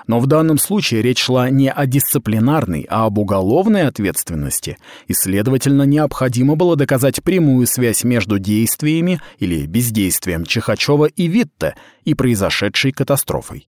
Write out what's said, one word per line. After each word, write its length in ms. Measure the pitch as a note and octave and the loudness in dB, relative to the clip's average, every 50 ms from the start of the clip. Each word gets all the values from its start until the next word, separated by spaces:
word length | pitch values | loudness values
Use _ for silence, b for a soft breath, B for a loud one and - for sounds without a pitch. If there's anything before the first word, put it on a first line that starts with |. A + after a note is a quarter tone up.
| B - | B -2
Но 100 | A2 A#2+ | 0 0
в 80 | C#3 | 2
данном 320 | C3+ D3+ D#3 D#3+ D#3+ D#3 C#3 | 2 2 4 4 2 2 0
случае 440 | - - G3+ G#3 E3 - B2 A2 | 0 0 -2 -2 -2 0 0 0
речь 180 | G#2+ B2 B2+ - | 0 0 0 0
шла 300 | - - B2+ B2+ B2 C3 | 0 0 0 0 2 2
не 200 | C3+ C3+ C3+ C3+ | 2 2 2 2
о 160 | - - C#3+ | 0 -2 -2
дисциплинарной, 960 | B2+ B2 C#3+ - - - C3+ - G#2+ G#2+ A2 A2+ C3 D3+ D#3 - - E2+ D2 B1+ - | 0 0 0 0 0 -2 -2 -2 0 0 2 2 2 2 0 0 -2 -4 -6 -6 -4
а 160 | F2+ A2 A2+ | -2 0 0
об 120 | A2 G2+ G#2 | 0 0 0
уголовной 680 | G2+ F#2+ G2+ F#2+ F#2+ G2 B2 E3+ F#3+ A3+ G#3+ G3 E3 | 0 0 0 0 2 2 2 2 2 2 2 2 2
ответственности, 880 | B2+ - - G2+ F2+ D#2 - - - E2 D2+ C#2+ C2+ - - - - C#2 B B B B B B | 0 -2 -2 -4 -2 -2 -4 -6 -6 -6 -6 -6 -6 -6 -8 -8 -10 -12 B B B B B B
и, 60 | B | B
следовательно, 720 | F#2+ - - F#2+ F#2+ G2+ G#2 C3 C3+ B2+ - C#3 C#3 C#3 C#3 | -4 -4 -2 0 0 0 0 0 0 0 2 2 2 4 4
необходимо 720 | C#3 C#3+ D3+ D3+ C#3 - - B2+ C3 A2+ A#2+ B2+ C#3 D3+ | 4 2 2 0 -2 -2 -2 -2 -2 0 2 2 2 2
было 180 | D#3 F#3 F3 E3+ | 2 2 2 2
доказать 480 | D3 C#3 - C#3 B2 C3 C3+ B2+ - | 2 0 0 0 2 2 0 0 0
прямую 420 | - E3+ F#3+ F#3 D#3+ C#3+ C3 B2+ B2 A#2+ | -2 0 2 2 4 4 4 4 2 0
связь 340 | - B2+ B2 A#2 G#2 - | 0 0 0 0 0 0
между 380 | - A#2+ B2 A#2 G2+ G#2+ G#2+ G2 | 0 0 0 0 0 0 -2 -2
действиями 800 | F#2+ G2+ G#2 G#2+ A2+ A2 - - D3+ D3+ D#3+ E3 F3 F3+ F3+ D3+ B B B B | 0 0 0 2 2 0 -2 -2 -2 0 0 0 0 0 -2 -4 B B B B
или 260 | G#2 F2+ E2+ D#2 C#2+ | -4 -4 -2 -4 -4
бездействием 800 | D2+ F2 A#2 B2 A#2+ A2 G#2+ G2 F#2 - - - F#2 E2+ E2 E2 | -2 -2 -2 -2 0 0 0 0 0 -2 -2 -4 -4 -4 -4 -4
Чихачева 600 | - - A2+ - - G#2+ F#2 - - D3 D3 D3+ | -4 -4 -4 -2 -2 -2 -2 0 0 2 2 2
и 240 | D3+ - - F3 E3 | 0 0 -2 -2 0
Витте 480 | F3 A#3+ A#3+ - _ - - - - B B B B B | 2 0 0 0 _ -6 -6 -6 -6 B B B B B
и 120 | B D#3+ D3+ | B -2 0
произошедшей 760 | - C3 B2+ A#2 F#2+ G2 E2 - - G2+ G#2 - - - C3+ | 0 2 0 2 2 0 -2 -2 -2 -2 -2 -2 0 -2 -2
катастрофой. 800 | - - C#3 - C#3+ C#3 - - - C2+ - - - - - _ | -2 -2 -2 0 0 -2 -2 -4 -4 -6 -6 -8 -16 -18 -18 _